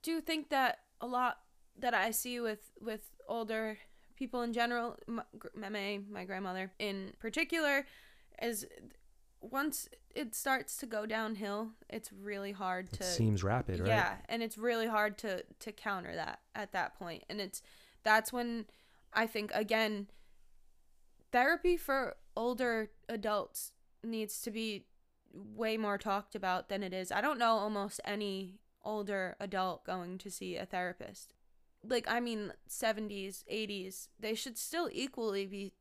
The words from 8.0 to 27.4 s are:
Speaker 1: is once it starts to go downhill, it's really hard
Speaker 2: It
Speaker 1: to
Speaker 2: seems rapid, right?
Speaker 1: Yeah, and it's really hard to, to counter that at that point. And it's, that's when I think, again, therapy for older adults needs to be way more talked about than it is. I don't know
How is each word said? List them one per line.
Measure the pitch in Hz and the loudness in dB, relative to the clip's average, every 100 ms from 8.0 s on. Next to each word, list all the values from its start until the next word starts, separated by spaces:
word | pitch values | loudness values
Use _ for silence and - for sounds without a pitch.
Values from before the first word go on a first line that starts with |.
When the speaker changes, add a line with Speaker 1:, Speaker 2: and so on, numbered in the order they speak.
| - - - - | -20 -20 -20 -4
Speaker 1:
is | 233 208 - - - - - - _ _ | -2 -2 -8 -14 -18 -20 -20 -20 _ _
once | 226 269 302 - - - - | -4 0 0 -2 -8 -16 -8
it | - 247 | -6 -4
starts | - 269 262 - - | -2 0 0 0 -8
to | 240 | -4
go | 214 214 | -4 -2
downhill, | 220 220 208 202 202 220 220 - | 0 0 -2 -2 -2 -4 -10 -10
it's | 220 - | -8 -8
really | 196 202 202 196 | -10 -6 -4 -6
hard | 196 135 185 185 | -4 -2 -2 -4
Speaker 2:
It | - | -4
Speaker 1:
to | |
Speaker 2:
seems | 180 175 110 104 | 0 6 6 6
rapid, | 95 120 - 90 | 4 4 2 2
right? | 92 | 4
Speaker 1:
Yeah, | 151 175 98 - | 6 4 0 -4
and | 233 | -2
it's | 226 214 | -2 0
really | 240 233 226 | 0 2 4
hard | 214 208 202 | 4 2 0
to, | 214 185 - - | -4 -4 -6 -12
to | 226 | -14
counter | - 214 190 175 | -6 -4 -4 -4
that | 170 160 - _ | -4 -6 -8 _
at | 214 196 | -8 -4
that | 190 - - | -2 -2 -4
point. | 180 160 - | -10 -8 -8
And | 202 | -6
it's, | 190 - - - - - | -6 -8 -14 -20 -20 -2
that's | 214 220 220 | 6 6 6
when | 247 240 233 214 - _ - - | -2 0 -2 -6 -16 _ -20 -2
I | 208 220 | 2 2
think, | 220 208 | 0 0
again, | - 220 220 214 208 202 - - - - - - - - - - - _ | 0 4 4 4 0 -6 -14 -20 -20 -20 -20 -20 -20 -20 -20 -20 -20 _
therapy | 247 269 339 359 - | 6 6 6 4 4
for | - 269 247 - - - | 4 2 2 -6 -8 0
older | 240 240 247 226 214 - - | 0 2 2 2 -2 -8 -6
adults | 220 208 208 - - - _ _ _ | -2 2 0 0 -8 -10 _ _ _
needs | 226 226 214 - | -4 -2 -2 -4
to | 233 | -4
be | 214 220 196 - _ _ _ _ | -2 -2 -4 -10 _ _ _ _
way | - 202 214 220 220 | -16 -12 -2 0 2
more | 214 202 | 2 0
talked | 220 196 202 208 | 2 0 -2 -2
about | 190 185 - | 0 0 0
than | 196 | -4
it | 190 | -2
is. | 185 185 | -4 0
I | 202 | 2
don't | 262 | 2
know | 269 | 4